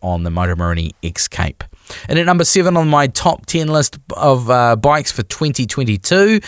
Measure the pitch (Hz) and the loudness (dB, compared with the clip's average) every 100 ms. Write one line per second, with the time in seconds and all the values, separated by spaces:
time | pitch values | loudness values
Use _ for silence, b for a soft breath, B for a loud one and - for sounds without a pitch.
0 | 92 87 85 85 90 85 87 85 82 - | -6 -4 -2 -2 0 0 -2 -2 -4 -6
1 | 85 - - - 82 - - B B B | -8 -6 -6 -4 -6 -6 -14 B B B
2 | - 160 170 175 165 190 180 175 156 147 | -4 0 2 2 2 2 2 2 2 2
3 | 139 - 180 160 - 170 156 156 135 - | 2 0 -2 -2 -4 -4 0 0 0 -4
4 | - - 143 131 120 123 120 113 139 151 | -12 -2 2 2 2 2 4 4 2 2
5 | 135 - - - 151 135 117 - 123 101 | 0 -6 -6 -4 -4 -2 -4 -2 -2 -2
6 | - 185 202 220 | 0 2 4 2